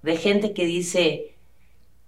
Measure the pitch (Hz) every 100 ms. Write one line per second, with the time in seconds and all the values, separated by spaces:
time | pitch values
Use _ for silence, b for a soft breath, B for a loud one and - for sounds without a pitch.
0 | 151 165 202 202 208 202 175 170 175 180
1 | 170 175 - - - - - - - -